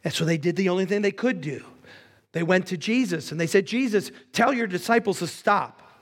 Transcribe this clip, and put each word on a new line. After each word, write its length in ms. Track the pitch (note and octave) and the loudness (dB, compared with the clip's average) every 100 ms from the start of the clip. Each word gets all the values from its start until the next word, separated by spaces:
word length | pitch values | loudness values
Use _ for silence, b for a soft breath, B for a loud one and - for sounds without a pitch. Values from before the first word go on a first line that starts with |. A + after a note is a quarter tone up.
And 100 | E3 | -4
so 120 | - D#3+ | -2 0
they 120 | E3 | 0
did 200 | E3 F3 | 0 0
the 100 | F#3+ | 0
only 180 | F#3 F#3+ | 0 0
thing 180 | G3+ | 0
they 80 | G#3 | 0
could 280 | G3 A#3+ G3+ | 0 -2 -2
do. 240 | D3+ B2 - - B B B B B | -6 -8 -12 -20 B B B B B
They 100 | E3 | -6
went 240 | E3 F#3 F3+ | 2 2 2
to 80 | F#3 | -6
Jesus 560 | C#3+ A#3+ A#3 E3 - | 0 0 0 -2 -6
and 80 | D3+ | -4
they 80 | E3 | 2
said, 180 | G3+ G3 | 2 2
"Jesus, 460 | A#3 C4 G#3 - B B | -2 0 0 -2 B B
tell 180 | - A#3 | 2 2
your 160 | C4 A3+ | 2 -2
disciples 520 | F3+ - A#3 A3 F#3 | -4 2 2 2 -2
to 80 | E3 | -4
stop. 540 | - - G3+ B2 - - _ | -2 2 2 0 -12 -20 _